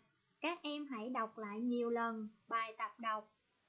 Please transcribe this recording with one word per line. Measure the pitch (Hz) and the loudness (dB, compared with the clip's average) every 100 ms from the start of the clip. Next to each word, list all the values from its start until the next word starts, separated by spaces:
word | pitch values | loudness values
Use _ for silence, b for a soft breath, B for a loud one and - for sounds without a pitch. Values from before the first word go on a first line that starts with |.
| _ _ _ _ | _ _ _ _
các | 302 339 | -2 -2
em | 294 294 285 | -4 -4 -4
hãy | 233 226 | -4 -2
đọc | 254 220 226 | 0 -2 -2
lại | 208 214 | -4 0
nhiều | 247 240 233 | 2 4 4
lần | 233 233 220 214 - - | 4 2 0 -6 -10 -2
bài | 226 226 220 | 0 0 -2
tập | 220 - | -4 -2
đọc | 226 214 214 _ _ _ | 0 0 -2 _ _ _